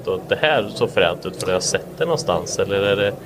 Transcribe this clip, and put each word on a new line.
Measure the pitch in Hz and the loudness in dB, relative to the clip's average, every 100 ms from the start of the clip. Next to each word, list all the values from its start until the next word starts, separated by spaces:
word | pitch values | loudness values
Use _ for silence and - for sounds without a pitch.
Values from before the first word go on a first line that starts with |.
| - | -2
det | |
och | 92 - | -4 -2
det | 101 | 0
här | 151 143 104 - | 2 2 0 -2
såg | 117 | 0
fränt | 107 87 87 92 | 4 2 2 -6
ut | - | -6
för | 92 | -2
jag | 92 | 0
har | |
sett | - 95 - - | 0 -2 -4 -4
det | 165 | 0
någonstans? | 160 - 165 - - | 0 0 0 0 -2
Eller | 95 98 | 0 2
är | 101 101 | 2 2
det, | 101 - | 2 -2